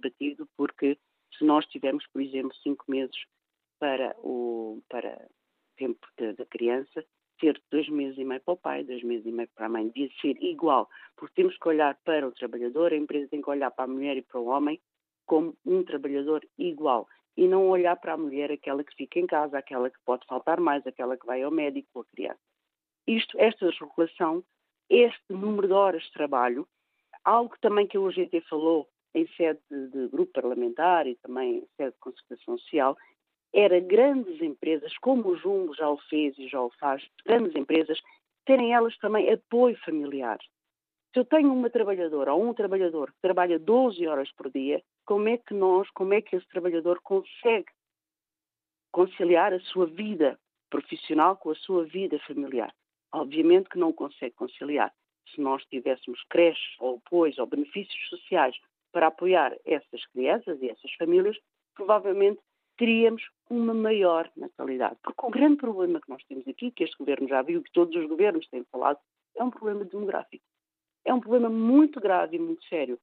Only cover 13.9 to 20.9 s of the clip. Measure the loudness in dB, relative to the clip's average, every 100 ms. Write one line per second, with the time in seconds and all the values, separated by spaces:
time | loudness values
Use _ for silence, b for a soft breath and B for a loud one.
13.9 | -4 -4 -6 -8 -8 -2 0 0 -4 _
14.9 | _ _ _ 0 0 0 -6 -2 -2 0
15.9 | -6 -4 -4 -2 -2 -4 -8 -6 -2 0
16.9 | 0 -2 b _ 2 4 4 4 4 2
17.9 | 0 -4 -6 -4 -4 -4 -6 -4 -6 -6
18.9 | -12 -6 -4 -2 -2 -2 -6 -8 -4 -4
19.9 | -4 -4 -4 -4 -6 -2 0 0 0 -4